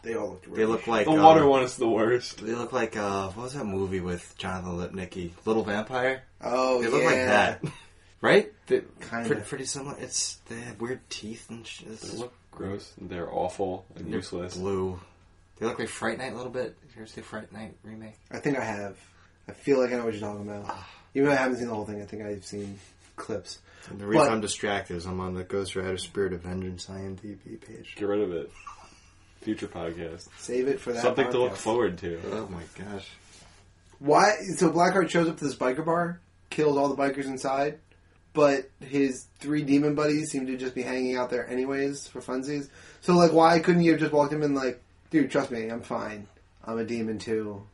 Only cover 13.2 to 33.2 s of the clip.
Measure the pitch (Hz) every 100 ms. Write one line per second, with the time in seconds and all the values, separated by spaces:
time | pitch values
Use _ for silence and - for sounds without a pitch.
13.2 | 82 - - - 98 92 - - 82 -
14.2 | - 90 90 90 95 95 92 90 - _
15.2 | _ _ _ - 110 - 110 - 117 113
16.2 | 131 110 127 127 117 - - 113 110 -
17.2 | 107 110 104 107 110 - 107 110 110 -
18.2 | _ 117 147 135 113 104 101 98 - _
19.2 | _ _ - - - 135 123 123 117 104
20.2 | 104 104 104 104 101 - - - _ 135
21.2 | 143 139 131 123 120 110 104 104 101 107
22.2 | 104 101 - 101 101 98 - _ - -
23.2 | - 104 - - _ - - 101 101 110
24.2 | - 110 104 - 107 98 - 87 90 92
25.2 | 92 90 90 101 95 95 92 92 - 101
26.2 | 95 90 90 92 92 90 - 95 98 92
27.2 | 104 98 - 113 - 113 113 - 101 101
28.2 | 98 85 69 - - - - - - _
29.2 | _ - - 107 95 85 85 85 85 80
30.2 | - - - 123 127 135 - 117 123 123
31.2 | 123 123 123 - 110 120 104 87 92 82
32.2 | - 107 101 87 80 - 196 104 - -